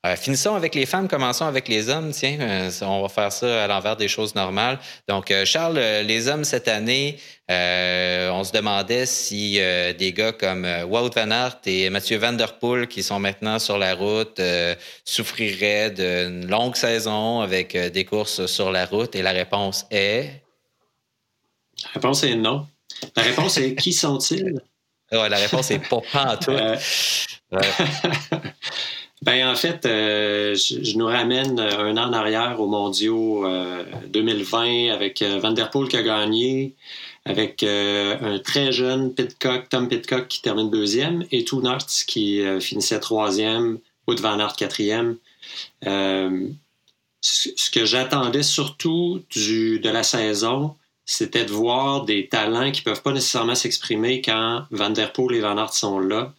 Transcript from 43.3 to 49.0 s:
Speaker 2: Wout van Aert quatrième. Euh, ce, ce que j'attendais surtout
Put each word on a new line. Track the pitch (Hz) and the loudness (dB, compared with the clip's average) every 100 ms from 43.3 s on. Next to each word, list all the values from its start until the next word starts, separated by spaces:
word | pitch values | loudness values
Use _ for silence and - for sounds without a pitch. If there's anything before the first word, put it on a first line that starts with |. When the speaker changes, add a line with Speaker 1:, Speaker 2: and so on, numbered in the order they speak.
| 98 110 113 117 110 _ _ - | 2 2 2 0 -2 _ _ -2
Speaker 2:
Wout | 120 | 0
van | 110 104 | 2 2
Aert | 104 - | 0 0
quatrième. | 101 - 104 113 117 117 _ _ - - - _ 98 | -4 0 0 2 0 -2 _ _ -14 -12 -14 _ -2
Euh, | 98 98 95 92 92 92 147 _ _ _ _ _ _ | 0 2 2 2 0 -2 -8 _ _ _ _ _ _
ce, | - - - | 0 0 -2
ce | - - | -2 0
que | - | 2
j'attendais | 110 123 131 143 123 131 | 2 2 2 0 2 2
surtout | 143 - 147 - 165 165 | 2 0 -2 -2 0 2